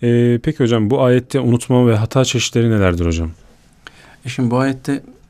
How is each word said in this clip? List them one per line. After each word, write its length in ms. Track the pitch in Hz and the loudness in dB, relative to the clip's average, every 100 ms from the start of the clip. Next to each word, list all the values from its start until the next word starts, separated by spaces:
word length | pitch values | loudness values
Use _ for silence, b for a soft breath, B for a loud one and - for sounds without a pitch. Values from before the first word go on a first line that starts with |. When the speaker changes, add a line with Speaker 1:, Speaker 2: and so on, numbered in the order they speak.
Speaker 1:
Ee, 360 | 120 120 120 120 | 0 2 2 0
peki 160 | 160 151 | -2 -2
hocam, 300 | 117 117 104 | 0 0 0
bu 140 | 139 | 0
ayette 360 | 127 123 123 135 | 2 2 0 -2
unutma 480 | 123 117 - 123 120 | 0 0 0 2 2
ve 80 | 110 | 2
hata 300 | 113 135 127 | 0 0 0
çeşitleri 440 | 120 - 120 117 | -2 -2 0 0
nelerdir 340 | 110 92 87 85 | 2 2 0 -2
hocam? 260 | 82 82 82 - _ _ _ B B B B 127 | -2 -6 -10 -20 _ _ _ B B B B -10
Speaker 2:
E 40 | |
şimdi 220 | 131 120 | -4 -2
bu 60 | 123 | 0
ayette 460 | 135 131 - 139 - - | -2 -4 -6 -8 -10 -20